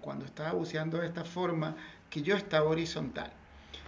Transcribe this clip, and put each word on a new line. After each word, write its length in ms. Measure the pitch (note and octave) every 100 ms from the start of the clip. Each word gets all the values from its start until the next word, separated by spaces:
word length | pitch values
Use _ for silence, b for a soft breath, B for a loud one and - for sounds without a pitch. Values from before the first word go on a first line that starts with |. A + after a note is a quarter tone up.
cuando 240 | C#3+ C#3 C#3
estaba 260 | - D#3
buceando 460 | F3+ D#3+ D#3 D#3+ E3+
de 80 | E3+
esta 180 | E3+
forma 500 | D#3+ F3+ F3+ E3 D#3 D#3 B B B
que 100 | D#3
yo 160 | D3 G3
estaba 320 | - D#3 D#3
horizontal". 640 | D#3+ E3 - B2 - - - - B B B